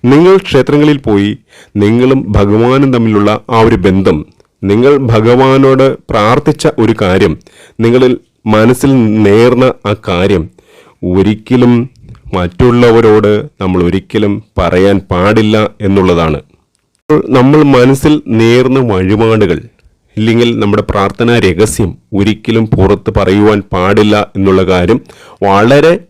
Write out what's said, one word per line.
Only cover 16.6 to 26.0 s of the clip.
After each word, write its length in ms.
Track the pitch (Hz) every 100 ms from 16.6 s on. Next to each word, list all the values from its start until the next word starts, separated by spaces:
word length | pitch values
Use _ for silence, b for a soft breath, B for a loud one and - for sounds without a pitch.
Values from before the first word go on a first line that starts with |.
| _ _ _ _ _ 151 -
നമ്മൾ 340 | 127 127 151
മനസ്സിൽ 600 | 143 131 123 135 151 151 -
നേർന്ന 520 | 110 113 120 123 135
വഴിപാടുകൾ 840 | 123 95 92 104 113 110 101 78 - _ _ _ _ -
ഇല്ലെങ്കിൽ 420 | 110 113 120 113
നമ്മുടെ 240 | 104 104 101
പ്രാർത്ഥനാ 480 | 104 98 - 117 120
രഹസ്യം 580 | 95 85 87 - 98 - _
ഒരിക്കലും 540 | 98 101 107 - 113 110
പുറത്ത് 460 | - 95 104 - 101
പറയുവാൻ 460 | 92 98 104 107 95
പാടില്ല 580 | 92 92 104 107 104 101 98
എന്നുള്ള 260 | 98 95
കാര്യം 380 | 92 92 87 123 - B B B 98
വളരെ 500 | 98 110 139 160 175